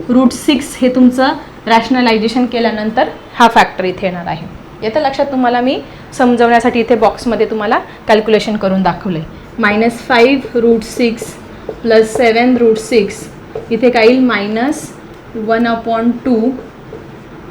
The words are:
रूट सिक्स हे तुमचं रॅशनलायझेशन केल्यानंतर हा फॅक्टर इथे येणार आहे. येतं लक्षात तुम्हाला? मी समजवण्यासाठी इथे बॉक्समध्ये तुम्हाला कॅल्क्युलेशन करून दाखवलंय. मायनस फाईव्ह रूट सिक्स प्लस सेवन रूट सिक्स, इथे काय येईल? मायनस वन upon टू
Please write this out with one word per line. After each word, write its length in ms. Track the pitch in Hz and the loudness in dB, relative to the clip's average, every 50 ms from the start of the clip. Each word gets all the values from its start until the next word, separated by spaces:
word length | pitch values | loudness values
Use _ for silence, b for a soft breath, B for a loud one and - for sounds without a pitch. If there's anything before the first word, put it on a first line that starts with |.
| - 240 | -4 0
रूट 220 | 240 254 262 247 | 2 2 4 2
सिक्स 460 | - - - 320 294 247 - - - - | 0 0 0 0 0 0 -2 -8 -4 -2
हे 80 | 254 247 | 0 0
तुमचं 380 | 254 254 254 247 247 262 262 294 320 B B B B B - | 4 4 4 4 4 2 0 0 -2 B B B B B -2
रॅशनलायझेशन 800 | 226 226 226 220 - 254 254 247 233 220 214 214 226 - 254 247 | 0 2 2 2 0 0 2 2 2 2 0 0 0 0 0 -2
केल्यानंतर 600 | - 247 226 233 214 220 214 214 220 220 247 330 - - - - - - | 0 0 -2 -2 -2 -2 -2 -4 -2 0 0 -2 -2 -4 -10 -18 -8 2
हा 120 | - 240 | 2 4
फॅक्टर 360 | 226 - 220 185 - - - 185 | 6 6 4 2 2 0 -4 -4
इथे 220 | 180 180 - 196 | -4 -4 -4 -4
येणार 220 | 180 180 175 170 | -6 -6 -6 -6
आहे. 200 | 165 160 160 - - - - - - - - 214 | -8 -8 -8 -10 -14 -16 -18 -18 -20 -14 -8 -8
येतं 160 | 226 - 302 | -4 -2 0
लक्षात 260 | 294 269 269 - 277 | 0 0 0 -2 -2
तुम्हाला? 360 | 277 269 262 247 240 247 240 | -2 0 0 0 2 2 2
मी 200 | 247 262 330 440 B B B B B B - | 0 0 -2 -2 B B B B B B -2
समजवण्यासाठी 600 | - 254 247 240 233 240 233 240 233 - 240 240 240 | 0 2 2 4 4 4 4 4 4 2 2 0 0
इथे 160 | 233 - 240 | 0 2 2
बॉक्समध्ये 540 | 214 220 202 214 - - 240 220 196 214 220 | 2 2 0 0 -2 -4 -2 0 0 0 -2
तुम्हाला 300 | 226 214 208 220 269 359 B B B B B | -2 -4 -2 -2 -2 -2 B B B B B
कॅल्क्युलेशन 480 | - 214 214 214 226 214 202 - 226 214 | 2 2 2 2 2 0 0 0 -2 -4
करून 280 | 214 196 190 190 190 190 | -2 -2 0 0 0 0
दाखवलंय. 380 | 175 170 - - 196 165 156 156 - B B B B - 240 | 0 -2 -2 -4 -6 -6 -6 -8 -10 B B B B -4 -2
मायनस 340 | 220 202 208 214 226 240 233 | 0 0 2 2 0 0 -2
फाईव्ह 640 | - - - 254 233 233 269 277 254 - - - 240 | -4 -2 0 4 4 6 4 4 0 -2 -4 -2 2
रूट 240 | 226 233 226 220 - | 2 4 2 2 0
सिक्स 400 | - - - 240 233 226 - 220 - - - - - - - - | -4 -2 -2 0 0 -2 -4 -8 -12 -12 -16 -18 -20 -20 -14 -14
प्लस 460 | - - - - 233 220 226 220 - - | -14 -12 -6 0 2 4 4 4 2 0
सेवन 400 | - 240 226 220 233 247 254 254 | 2 2 2 2 2 2 2 2
रूट 200 | 233 233 226 220 | 4 4 2 2
सिक्स, 380 | 220 - - 254 214 196 190 - - - - - - - - - - - - | 0 -2 0 0 0 0 0 -4 -10 -16 -16 -18 -18 -18 -14 -14 -12 -6 -4
इथे 200 | 226 220 254 240 | -2 2 2 2
काय 180 | 247 233 220 | 4 4 4
येईल? 120 | 233 254 262 | 4 4 4
मायनस 680 | 254 240 214 202 202 208 214 226 247 294 311 - - - - - - - - - - - - | 2 2 0 -2 -2 -4 -2 -2 -2 -2 -4 -6 -10 -14 -16 -18 -20 -20 -20 -20 -20 -14 -12
वन 320 | 220 214 220 226 226 240 | -8 -2 -2 0 0 2
upon 440 | 233 226 226 226 233 226 226 233 240 233 - - | 0 -2 -2 -2 -2 -2 0 0 0 -2 0 0
टू 240 | 262 240 220 226 269 254 - - - - - - - - - - - - - - - - - - - | 0 0 2 0 0 -2 -4 -10 -16 -18 -20 -18 -18 -18 -18 -18 -18 -20 -20 -20 -20 -20 -18 -18 -18